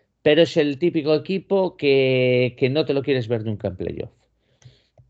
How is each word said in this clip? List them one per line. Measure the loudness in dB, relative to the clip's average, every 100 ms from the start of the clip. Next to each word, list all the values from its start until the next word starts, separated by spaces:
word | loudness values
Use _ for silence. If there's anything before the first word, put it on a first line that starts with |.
| _ _
pero | 2 4
es | 4 2
el | 0 0
típico | -2 -2 0
equipo | -2 -2 -6 -2 -2 -2 -2
que, | 0 2 2 2 2 2 0 0
que | 0
no | 0
te | -2
lo | -2
quieres | -2 -2 -2
ver | -4 -4
nunca | -6 -6
en | -6
playoff, | -8 -8 -12 _ _ _ _ _ -20 _ _ _